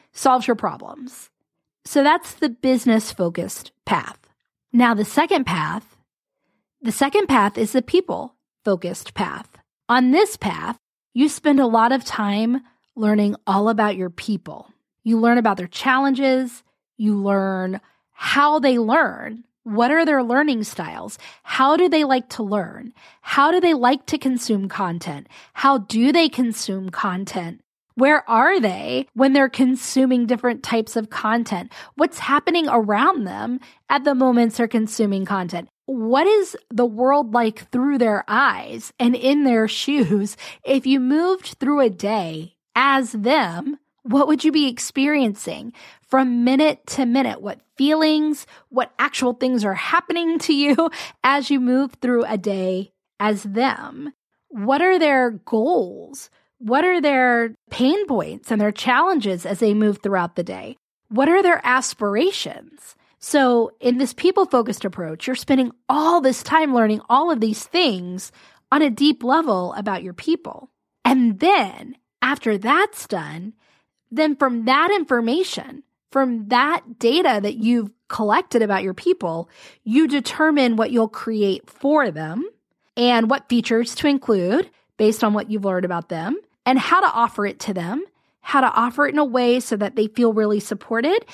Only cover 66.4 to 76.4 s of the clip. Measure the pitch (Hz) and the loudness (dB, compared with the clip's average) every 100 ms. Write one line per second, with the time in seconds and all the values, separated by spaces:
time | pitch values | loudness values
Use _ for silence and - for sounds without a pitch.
66.4 | - 320 311 247 220 214 - 247 339 285 | -4 -2 0 2 2 0 2 2 2 0
67.4 | 220 208 - 339 339 185 180 180 - _ | -2 -4 -4 0 0 -2 -8 -12 -14 _
68.4 | _ _ _ 285 302 220 285 240 240 302 | _ _ _ 2 2 2 2 2 0 0
69.4 | 320 190 180 - 208 185 180 175 - 339 | 2 -2 -2 -6 -6 -6 -8 -10 -4 -4
70.4 | - - 254 _ _ _ 240 262 240 196 | -4 -18 -20 _ _ _ 2 4 2 2
71.4 | 330 392 202 - - 269 _ _ 254 285 | 2 4 0 -6 -20 -20 _ _ -4 -2
72.4 | 233 208 214 311 427 - - 185 151 160 | -2 -2 2 2 2 -4 -8 -8 -8 -12
73.4 | 190 - _ _ _ _ _ 226 311 277 | -14 -16 _ _ _ _ _ -2 0 2
74.4 | 269 240 226 269 339 403 302 247 226 302 | 0 0 0 2 2 0 0 0 0 0
75.4 | 370 - 262 - _ _ _ 269 262 233 | -2 -6 -12 -20 _ _ _ -2 0 -2